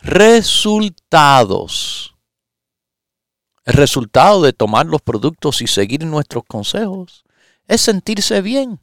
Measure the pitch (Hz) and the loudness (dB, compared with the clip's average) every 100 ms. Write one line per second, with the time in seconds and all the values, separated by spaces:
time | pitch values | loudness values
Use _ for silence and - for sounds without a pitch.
0 | - 175 214 233 - - 214 214 214 - | -2 2 4 4 2 -2 0 -2 -4 -8
1 | _ 165 143 135 107 95 98 - - - | _ 2 6 4 4 -2 -4 -8 -8 -10
2 | - _ _ _ _ _ _ _ _ _ | -14 _ _ _ _ _ _ _ _ _
3 | _ _ _ _ _ _ - 120 143 139 | _ _ _ _ _ _ -2 2 2 0
4 | 113 131 170 208 147 - 107 107 160 151 | 0 4 4 4 2 0 0 0 0 -4
5 | - 110 131 165 151 127 117 - 101 135 | -4 -4 -4 -4 -6 -4 -4 -2 -2 -4
6 | 160 151 143 123 - 110 104 202 220 190 | -4 -4 -4 -8 -10 -10 -8 -6 -6 -8
7 | 180 _ _ _ _ _ _ 233 - 196 | -14 _ _ _ _ _ _ -2 0 -2
8 | - 208 - 208 190 262 262 190 | -4 -4 -2 -2 -2 -6 -6 -10